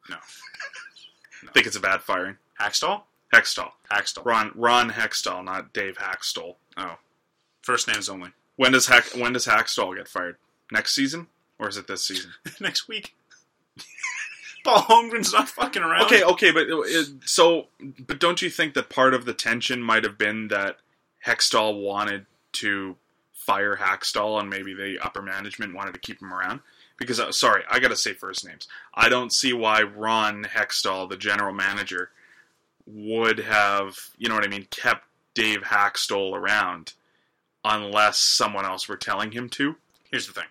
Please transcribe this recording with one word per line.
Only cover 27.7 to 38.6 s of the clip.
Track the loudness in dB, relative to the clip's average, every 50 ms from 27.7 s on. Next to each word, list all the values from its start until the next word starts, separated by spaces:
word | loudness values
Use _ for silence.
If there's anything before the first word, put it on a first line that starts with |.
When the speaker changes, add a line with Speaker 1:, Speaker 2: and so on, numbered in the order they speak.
| 0 2
Speaker 2:
gotta | 2 2 2
say | 2 -2 -4 -4
first | -6 -12 -10 -10 -10 -10
names. | -12 -16 -18 -18 -18 -18 -20 -20 -14
I | -2 2 4 4
don't | 4 2 0 0
see | -2 0 0 0 0
why | 0 2 2 4 4 2
Ron | 2 -2 -6 -2 0 0 2 2 0 -2 -4 -8
Hextall, | -6 -2 -2 -2 -2 -2 -2 -2 -2 -2 -2 -4 -8
the | -8
general | -6 -2 0 0 0 0 -2 -2
manager, | -2 -2 -2 -2 -2 -6 -6 -6 -6 -8 -8 _ _ _ _ -20 _ _ _ _ _ _ _ _ _ _ -20
would | -18 -12 -8 -4 -2 2 2 2 2 2
have, | 0 2 4 4 4 4 4 0 0 -2 -8 -14 -18 -20 -18 _
you | -4 -2
know | 0
what | 0 0
I | -2
mean, | -2 -6 -10 _
kept | -12 -2 0 0 0 0 -2 _ _ _ _ _ _
Dave | 0 0 2 0 -2
Hackstall | -2 0 2 2 2 2 0 -2 -4 -2 -2 -2 -2 -2 -4
around | -4 -2 0 2 2 0 0 -4 -8 -12 -20 -20 _ _ _ _ _ _ _ _ _ _ _ _ _ _
unless | 0 0 0 -2 -2 2 4 4 4 4 4
someone | 2 2 2 2 2 0 0 -2